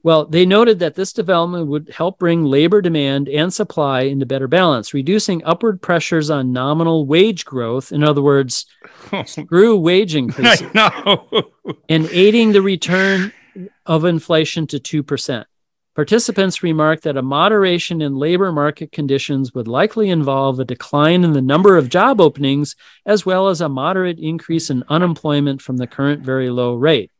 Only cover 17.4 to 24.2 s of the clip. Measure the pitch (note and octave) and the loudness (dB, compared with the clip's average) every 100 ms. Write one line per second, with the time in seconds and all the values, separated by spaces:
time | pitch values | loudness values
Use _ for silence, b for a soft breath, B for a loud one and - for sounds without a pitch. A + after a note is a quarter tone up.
17.4 | F#3 A3 F#3+ F3 - E3+ D3 C3+ D3+ F3 | 2 2 2 0 -4 -4 -4 -2 -2 0
18.4 | F#3+ D3+ D3 D3 D#3 - C#3+ C#3 - C#3 | 0 0 -2 -4 -12 -8 -2 -2 -2 -4
19.4 | B2+ C3 A2+ B2+ G#3 A3+ G3+ E3+ C#3 C3+ | -4 -6 -4 0 0 0 0 0 0 0
20.4 | C3+ B2+ B2 B2 - C#3+ D3+ F3+ F3 C#3+ | -2 -2 -6 -8 -4 0 2 4 2 2
21.4 | C3 D3+ G3 F3+ B2+ F3+ A#3 A#3+ D#3+ C#3 | 2 4 6 4 2 0 2 4 2 2
22.4 | C#3 C#3 D3 - b b - G#3 F#3+ F#3 | -2 -2 -4 -8 b b -2 -2 0 0
23.4 | G3 E3 E3 C3+ D3 F#3+ F3+ E3 | 0 -2 -4 -2 -2 -2 -4 -6